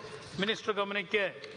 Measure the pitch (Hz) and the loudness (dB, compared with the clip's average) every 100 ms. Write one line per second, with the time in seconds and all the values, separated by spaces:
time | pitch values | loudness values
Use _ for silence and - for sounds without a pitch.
0 | - - - - 202 208 - 202 202 202 | -10 -10 -8 0 2 2 2 2 2 0
1 | 180 214 185 - - | 2 2 2 -2 -10